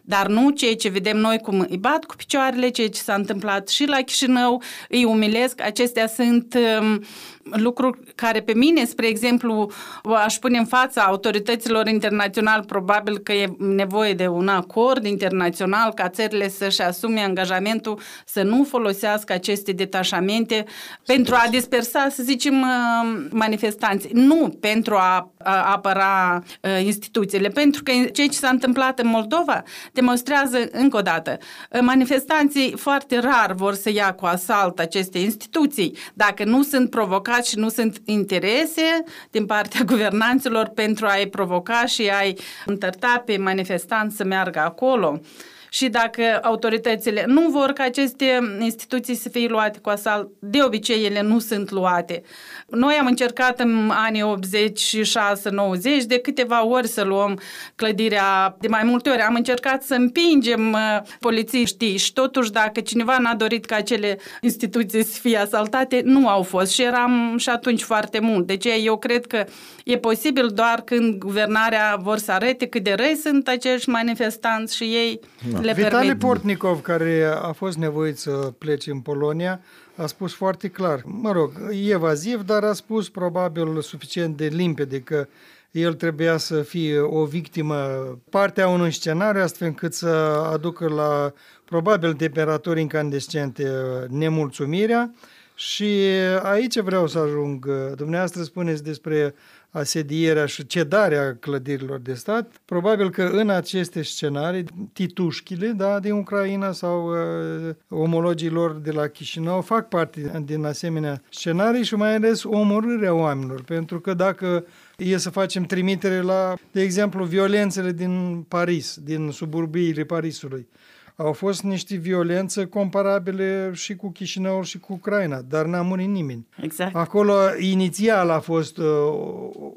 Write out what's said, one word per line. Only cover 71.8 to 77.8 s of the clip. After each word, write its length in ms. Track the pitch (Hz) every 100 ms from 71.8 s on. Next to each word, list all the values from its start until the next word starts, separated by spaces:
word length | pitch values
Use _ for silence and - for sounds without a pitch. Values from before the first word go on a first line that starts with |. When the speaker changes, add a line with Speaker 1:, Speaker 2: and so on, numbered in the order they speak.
| 214 202
Speaker 1:
vor 160 | 185 214
să 140 | 214
arete 340 | 185 240 254 247
cât 160 | 240
de 100 | 190
răi 260 | 196 269 294
sunt 260 | 302 277 269
acești 400 | 247 254 254 254
manifestanți 880 | 233 233 233 220 220 233 220 220 -
și 60 |
ei 360 | 226 226 233 226 - - 240
Speaker 2:
Da. 120 | 226
Speaker 1:
le 80 | 226
Speaker 3:
Vitali 340 | 196 214 233 269
Speaker 1:
permit. 120 | 233
Speaker 3:
Portnikov, 600 | 254 233 196 196 190 160
care 440 | 156 165 165 160 156 156
a 100 | 165
fost 240 | 156 190
nevoit 420 | 160